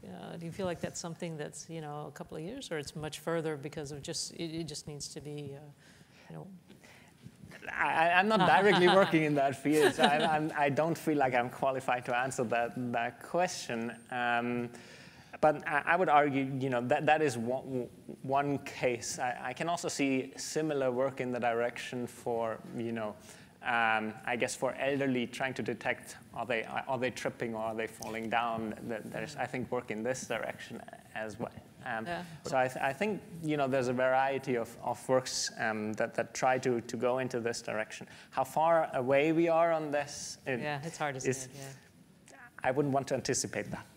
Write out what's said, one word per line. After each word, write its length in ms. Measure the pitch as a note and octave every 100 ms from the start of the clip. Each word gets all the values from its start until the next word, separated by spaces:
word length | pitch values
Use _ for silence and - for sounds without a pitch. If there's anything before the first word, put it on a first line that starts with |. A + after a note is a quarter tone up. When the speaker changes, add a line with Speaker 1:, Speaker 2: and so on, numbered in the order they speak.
Speaker 1:
uh, 320 | - F#3 F3 E3+
do 80 |
you 60 | E3
feel 160 | D#3 F#3
like 140 | E3
that's 180 | E3+ -
something 380 | F3 E3 F3 D#3+
that's, 340 | D#3 - -
you 100 | E3
know, 260 | D3+ D3 D3+
a 20 |
couple 260 | C#3+ F3 E3
of 60 |
years, 300 | D#3+ C4+ -
or 60 | D#3+
it's 180 | D3 -
much 240 | D3+ D3
further 360 | - E3 D#3+ D3+
because 360 | D3 D#3+ C#3+
of 100 | D3
just, 300 | C#3+ E3 -
it, 120 | - E3
it 120 | D#3+
just 240 | E3 D3 -
needs 180 | D3 -
to 140 | D#3+
be, 340 | C#3+ D3 C#3+
uh, 60 | C#3 D3+ C#3+ - - - - -
you 60 | D#3+
know? 100 | F3+ F#3 - - - - - - - - - - -
Speaker 2:
I, 380 | - D#3 C#3+ E3+
I'm 180 | F3 G3+
not 120 | A3
directly 480 | F3+ E3 G3+ G3 F3+
Speaker 1:
<laughs> 120 | F#3+
Speaker 2:
working 220 | F#3+ D#3+
in 100 | D#3 C#3+
that 260 | C#3 C3
field, 320 | C#3+ D3+ C#3+
so 80 | -
I'm, 200 | D#3 D3 D#3+
I'm, 240 | D#3 D#3 D3+
I 120 | D3
don't 260 | C3+ D#3+ D#3+
feel 180 | - D3
like 160 | C3
I'm 140 | B2 A#2+
qualified 540 | B2+ C3+ C3 - B2+ B2
to 100 | B2
answer 280 | C3 B2+
that, 280 | A#2 A#2 A#2 A#2+ B2
that 300 | A#2+ A#2+ A#2+
question. 720 | - E3+ F3+ - - A#2 A#2 A2+ -
Um, 600 | B2+ A#2+ A#2+ A#2+ A#2+ A#2+ - - - - - - -
but 260 | D#3 D3 D#3
I, 140 | D3 -
I 100 | E3+
would 120 | F3+
argue, 420 | D3 D3 C3+ C3+ C3+
you 120 | C3+
know, 100 | B2 B2
that, 180 | D3 D3+
that 160 | D#3
is 160 | D#3 A#2+
one, 500 | A2+ C3 C3 C3 A#2+ - - -
one 360 | C3 C3+ C#3+ C#3
case. 600 | - - C3+ A#2+ - F3
I, 180 | B2+ B2
I 80 | B2+
can 160 | B2+ E3
also 200 | E3+ E3
see 440 | - C#3 C3 B2 -
similar 540 | - D#3 D#3 C#3+ C3
work 300 | B2 C3+ C3
in 100 | B2+
the 80 | B2
direction 680 | A#2+ A#2 A#2+ - - B2+ A#2+
for, 520 | - - A#2 A2+ A2 - B2
you 160 | A#2
know, 220 | A2+ G#2+ G2+ - - - -
um, 480 | C3 A#2+ A2+ A2 A2 G#2+ -
I 80 | B2
guess 200 | B2 -
for 180 | C3
elderly, 500 | - C3+ C#3 C#3 B2+ A#2
trying 260 | - C3+
to 80 | C3
detect, 540 | A2+ A2+ - - - - -
are 100 | -
they, 200 | A2+ A2+
are 340 | - B2 - B2+
they 120 | B2
tripping 440 | - C#3+ B2+ A#2+
or 80 | A2+
are 120 | A2+ A2
they 100 | A2
falling 420 | - A2+ A2 A2+
down? 460 | A#2 A#2 A2+ A2 - -
Th-, 120 | A2
there's, 320 | A#2 A2 A2 -
I 100 | B2+
think, 240 | C3 A2+
work 220 | B2 -
in 100 | G#2+
this 240 | A2+ C3 -
direction 560 | A2+ - - - A#2+ - - -
as 240 | A2 A2 G2+
well. 140 | - - - - C3
Um, 180 | A2+ A2+
Speaker 1:
Yeah. 160 | E3+ F3 E3
Speaker 2:
so 120 | - C#3
I, 100 | B2+
th-, 160 | C3
I 100 | C#3
think, 280 | C3+ G#3 F3+ - E3
you 160 | D#3+ D3+
know, 120 | C3+
there's 180 | C3+ B2+
a 60 |
variety 640 | B2 C3 C3 C3+ C3+ C3+ A#2+
of, 120 | A2+ -
of 260 | - A#2 -
works, 440 | C3 B2+ - - -
um, 320 | A#2 A2 G#2+
that, 200 | G#2+ A#2 -
that 180 | A2+
try 240 | - C3 C3
to, 220 | C3 A#2+
to 160 | A2 A#2
go 220 | B2 B2+
into 180 | B2+ B2
this 240 | A#2 A2+
direction. 460 | - G#2+ A2 - - - -
How 120 | -
far 460 | C3 - E3 E3 D#3+
away 360 | C3+ B2+ C#3 D3+
we 180 | D#3+ E3+
are 220 | E3 E3+
on 220 | D#3+ D#3
this, 460 | C#3+ C#3 - - -
it 140 | - B2
Speaker 1:
Yeah, 220 | D3 D3
it's 160 | D#3+ -
hard 220 | D3+ C3
to 80 | C3+
Speaker 2:
is, 140 | C3
Speaker 1:
say, 60 | C3
yeah. 840 | C#3 C3+ C3+ - - - - - - - -
Speaker 2:
I 80 | B2+
wouldn't 200 | C3 D3
want 140 | C3+ C3
to 60 |
anticipate 560 | C3 - G2 G2+ G#2 G#2
that. 160 | - -